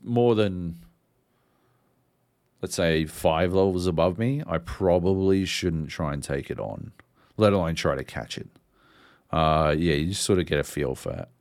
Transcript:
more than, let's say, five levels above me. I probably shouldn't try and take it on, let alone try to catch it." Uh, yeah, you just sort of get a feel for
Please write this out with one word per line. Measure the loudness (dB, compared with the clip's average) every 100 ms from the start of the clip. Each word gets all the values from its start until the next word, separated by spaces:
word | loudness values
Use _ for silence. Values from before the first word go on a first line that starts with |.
more | -2 2 4
than, | 4 2 0 -6 -8 -16 _ _ _ _ _ _ _ _ _ _ _ _ _ _ _ _ _
let's | -8
say, | -2 0 2 0
five | -2 0 2 2
levels | 2 2 2 0
above | 2 2 2
me. | -2 -2 -4
I | -6
probably | -6 -2 2 2 2 2 2 2
shouldn't | 0 -2 -2 -2 -6
try | -6 -6
and | -6
take | -6 -6 -6
it | -8
on, | -8 -10 -14 -18 _ _ _ 2
let | 4
alone | 4 0
try | 0 0 -2
to |
catch | -4 -10 -10 -12
it." | -14 _ _ _ _ _ -20 _ -4
Uh, | 2 4 4 4 2
yeah, | 2
you | 2 0
just | -2
sort | 0 0
of | 2
get | -2
a |
feel | -2 -4 -4
for | -4 -8 -10 -10 _